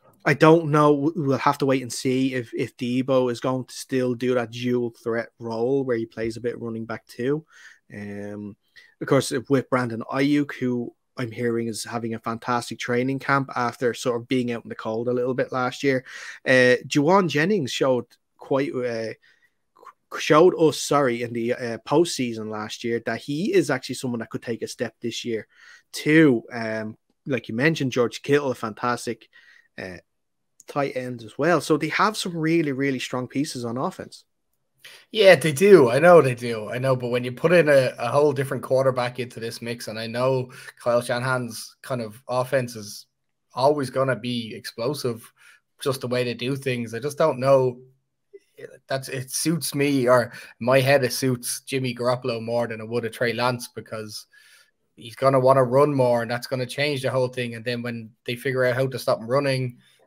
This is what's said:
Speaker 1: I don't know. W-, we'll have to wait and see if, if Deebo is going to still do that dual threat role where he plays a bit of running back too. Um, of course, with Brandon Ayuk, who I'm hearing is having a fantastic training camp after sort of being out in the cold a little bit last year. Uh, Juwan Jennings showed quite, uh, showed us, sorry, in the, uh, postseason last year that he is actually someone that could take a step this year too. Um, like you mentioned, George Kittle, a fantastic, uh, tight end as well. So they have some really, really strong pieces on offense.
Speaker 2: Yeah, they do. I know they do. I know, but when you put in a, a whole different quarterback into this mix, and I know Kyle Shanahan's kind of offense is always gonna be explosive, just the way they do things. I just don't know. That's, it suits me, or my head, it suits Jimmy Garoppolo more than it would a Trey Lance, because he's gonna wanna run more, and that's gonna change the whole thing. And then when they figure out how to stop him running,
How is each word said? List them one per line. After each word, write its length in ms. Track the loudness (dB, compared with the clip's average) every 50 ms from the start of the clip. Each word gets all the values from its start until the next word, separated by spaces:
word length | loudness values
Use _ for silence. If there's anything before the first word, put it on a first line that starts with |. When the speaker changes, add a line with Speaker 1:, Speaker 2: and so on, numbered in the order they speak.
| _ _ _ _ 0
Speaker 1:
I 80 | 0 2
don't 360 | 6 8 8 8 8 4 2
know. 240 | 2 4 6 6 4
W-, 340 | 4 2 -2 -2 -2 0 0
we'll 100 | 0 2
have 200 | 2 0 0 2
to 80 | 2
wait 140 | 2 2 0
and 120 | -2 -6
see 420 | -8 -4 -2 0 0 2 0 0 -2
if, 180 | -4 -6 -6
if 240 | -6 -6 -6 -6 -6
Deebo 560 | -6 -4 -2 -2 -2 0 2 2 2 2 2
is 80 | -2 -2
going 240 | -2 -2 -2 -2 -4
to 100 | -8 -12
still 400 | -14 -8 -4 -2 -2 0 0 -2
do 200 | -2 0 0 0
that 160 | 0 -2 -4
dual 400 | -6 -6 -4 -2 0 0 -2 -4 -6 _
threat 280 | -6 -4 -4 -4 -4 -8 _ -14
role 440 | -10 -8 -4 -2 0 0 0 0
where 140 | 0 0 -2
he 80 | -2 -4
plays 320 | -6 -8 -6 -6 -6 -6
a 60 | -6
bit 140 | -6 -8 -6
of 40 | -8
running 240 | -8 -10 -8 -10 -10
back 220 | -10 -10 -12 _
too. 400 | -14 -10 -6 -4 -2 -2 -4 -6 _ _ -20 -20 -20 -20 _ _ -18
Um, 640 | -16 -14 -12 -12 -12 -10 -10 -12 -10 -12 -12 -14 -14 _ _ _ _ -20 -20 _ _ -8
of 80 | -2 0
course, 240 | 0 0 0 0 -4 -6 -2 0
with 220 | 0 0 0 0
Brandon 320 | -2 -2 -2 -2 -6 -8 -8 -6
Ayuk, 400 | -2 0 0 2 2 0 0 -2 -4
who 400 | -6 -4 -4 -2 -4 -6 -8 -12 _ _ _ _
I'm 140 | -8 -8 -8
hearing 380 | -6 -4 -2 -2 0 -2 -2 -4
is 160 | -6 -8 -8
having 300 | -8 -8 -6 -6 -6 -6
a 40 | -6
fantastic 580 | -6 -8 -8 -6 -4 -2 -2 -2 -2 -6 -10
training 440 | -8 -6 -2 -2 -2 0 -2 -4 -4
camp 280 | -2 0 0 0 0 -2 -4
after 400 | -4 -4 -4 -4 -2 -2 -2 -2
sort 260 | -2 -2 -2 -4 -4
of 60 | -2
being 240 | -2 -2 -2 0 -2
out 140 | -4 -6 -8
in 40 | -12
the 60 | -14
cold 320 | -10 -8 -6 -4 -4 -2
a 60 | -2
little 220 | -2 -2 -2 -2 -2
bit 180 | -2 -2 -2
last 320 | -2 -2 -2 -4 -4 -2 0
year. 200 | 0 0 0 -2 -8 -16 -16 -16 -16 -16 -6 2
Uh, 300 | 4 6 6 8 6 6 4 2 -2
Juwan 400 | 0 2 4 4 4 4 4 2
Jennings 420 | 0 0 0 2 0 0 -2 -2
showed 360 | -2 0 2 2 2 0 -2 _ _ _ _ _ _
quite, 380 | -14 -6 -2 -2 -2 -2 -2 -4
uh, 380 | -6 -4 -4 -4 -6 -6 -8 -10 -12 _ _ _ _ _ _ _ _ _ _ _ _ -20 -20 -20 _ _ -14 -10 -4
showed 400 | 2 4 6 8 8 6 6 4
us, 200 | 2 2 2 0
sorry, 440 | -2 0 0 2 2 2 0 -2
in 100 | -4 -6
the, 220 | -6 -4 -2 -2 -4
uh, 240 | -4 -4 -8 -8 -8 -4
postseason 640 | 0 2 2 2 2 0 -4 -4 -4 -6 -6 -8 -8
last 320 | -8 -8 -10 -10 -10 -8
year 180 | -6 -4 -4 -4 -4
that 140 | -4 -6 -6
he 340 | -6 -6 -6 -4 -2 0 2
is 160 | 2 2 2
actually 240 | -2 -4 -4 -8 -10
someone 240 | -8 -6 -6 -6 -6
that 120 | -8 -8
could 120 | -10 -10
take 200 | -8 -8 -8 -8
a 40 | -8
step 300 | -10 -8 -8 -8 -8 -8 _
this 240 | -8 -8 -8 -6 -6
year 220 | -6 -6 -6 -8 _ _ _ -20 -20 -20 -20 _ _
too. 500 | -12 -4 0 4 6 8 8 6 6 2 0 -6
Um, 440 | -10 -8 -8 -6 -6 -6 -8 -10 -12 _ _ _ _ _ -8
like 220 | -6 -6 -6 -6 -6
you 60 | -2
mentioned, 380 | 2 2 2 2 2 -2 -2
George 300 | 0 0 0 0 -2 -6
Kittle, 280 | -2 2 2 2 2 0
a 40 | -4
fantastic, 720 | -4 -6 -8 -8 -4 -4 -2 -2 -2 -4 -8 -8 -8 -10 _ _ -20 -20 _ -20 _ _ _ _ -14
uh, 200 | -12 -12 -12 -16 -18 _ _ _ _ _ _ _ _ _ _ _ _
tight 300 | -8 -4 -4 -4 -4 -4
end 260 | -6 -8 -8 -10 -12
as 160 | -14 -12 -4 0
well. 220 | 2 4 2 2
So 160 | 2 2 0
they 140 | 0 0 -2
have 260 | 0 0 0 0 0
some 200 | -2 -6 -6 -6
really, 360 | -4 -2 0 0 0 0 0
really 260 | -2 -2 -2 -2 -4 -4
strong 300 | -6 -6 -6 -6 -6 -4
pieces 360 | -4 -4 -4 -4 -6 -8 -8
on 120 | -8 -6
offense. 480 | -6 -6 -6 -6 -10 -16 -18 -18 -20 _ _ _ _ _ _ _ _ _ _ _ _ -20 -20 -20 -20 _ _
Speaker 2:
Yeah, 240 | 2 6 8 10 8
they 180 | 8 6 0
do. 360 | 0 4 8 10 10 10 10 8
I 100 | 4 6
know 220 | 8 10 10 10
they 140 | 8 6 2
do. 340 | -2 -4 -6 -6 -6 -6 -6
I 80 | -6
know, 180 | -2 0 0 0
but 140 | 0 0 -2
when 160 | -2 -2 -2
you 80 | -4
put 220 | -4 0 2 4 6
in 160 | 6 6 6
a, 240 | 6 6 6 4 0 -4
a 120 | -4 0
whole 240 | 2 4 4 4 2
different 280 | 0 -2 -4 -4 -6
quarterback 560 | -2 0 2 2 2 2 2 0 -2 -4 -4 -6
into 220 | -10 -10 -10 -10
this 220 | -10 -10 -10 -10
mix, 260 | -10 -10 -10 -10 -10 -12
and 100 | -10 -8
I 80 | -8
know 440 | -6 -4 0 0 2 2 0 -2 -6 -10 -18 -20 -20 -14 -8
Kyle 220 | -2 0 0 0
Shanahan's 760 | 0 0 -2 -2 -2 -2 -2 -2 -4 -6 -10 -12 -16 -16 _ _
kind 220 | -10 -8 -6 -6
of 200 | -6 -8 -12 -14 _ -4
offense 480 | -2 -2 -2 0 0 -2 -2 -2 -8
is 300 | -12 -14 -14 -16 -18 -20 _ _ _ _ _ _ _ _ _ -8
always 340 | -4 -2 0 0 -2 -2 -4
gonna 260 | -2 -2 -2 -2 -2
be 400 | -4 -4 -6 -6 -6 -6 -8 -12
explosive, 760 | -14 -16 -14 -10 -6 -6 -6 -4 -4 -4 -6 -6 -8 -12 -20 _ _ _ -20 -20 _ _ _ _ -8
just 220 | -4 -4 -4 -4
the 60 | -4 -4
way 140 | -2 -2
they 120 | -2 -2 -4
do 200 | -6 -4 -4 -4
things. 380 | -4 -4 -4 -4 -4 -6 -8
I 60 | -8 -8
just 180 | -8 -6 -2
don't 240 | 0 0 0 0 2
know. 400 | 4 6 6 6 6 2 -2 -4 -12 _ _ _ _ _ _ _ _ _ -20 -20 _ _ _ -20 -20 -20 -20 -16 _
That's, 220 | -6 -6 -6 -6 -6
it 220 | -8 -8 -8 -6
suits 440 | -6 -4 -2 -2 -2 -2 -4 -4 -2
me, 320 | 0 0 2 2 2 4
or 280 | 4 4 4 4 0 -6 -16 -20 -18 -12 -4
my 200 | 2 4 4 6
head, 220 | 6 6 4 4
it 120 | 4 2 -2
suits 480 | 0 0 0 0 0 -4 -6 -8 -8
Jimmy 320 | -8 -6 -4 -4 -2 -4 -4
Garoppolo 480 | -2 0 0 0 0 -2 -4 -4 -4
more 240 | -4 -2 -2 -2 -2
than 160 | -2 -6 -10
it 60 | -8 -6
would 180 | -4 -4 -4
a 40 | -4
Trey 220 | -4 -2 -2 -2
Lance, 360 | 0 0 0 0 -2 -2 -6 -12
because 580 | -14 -16 -14 -12 -12 -12 -12 -12 -14 -16 -18 _ _ -20 _ _ _ _ _ _ _ _ _ _ _
he's 200 | -20 -18 -14 -4
gonna 240 | 0 2 4 4 6
wanna 240 | 6 6 6 6 4
run 300 | 4 4 4 4 4 4
more, 260 | 2 2 2 2 2
and 100 | 0 -2
that's 160 | -4 -6 -6
gonna 200 | -6 -6 -6 -6
change 340 | -6 -4 -2 -2 -2 -2 -2
the 100 | -4 -2
whole 180 | -2 0 -2 -2
thing. 260 | -2 -4 -6 -6 -8
And 100 | -8 -6
then 160 | -6 -6 -6
when 300 | -6 -8 -8 -10 -12 -14 -18 _ _
they 100 | -8 -6
figure 300 | -4 -4 -2 0 2 2
out 100 | 2 2
how 100 | 0 0
to 120 | -2 -4 -4
stop 200 | 0 0 0 0
him 100 | 0 -2
running, 500 | 0 0 0 0 0 -2 -2 -4 -8 -12 _ _ _ _ _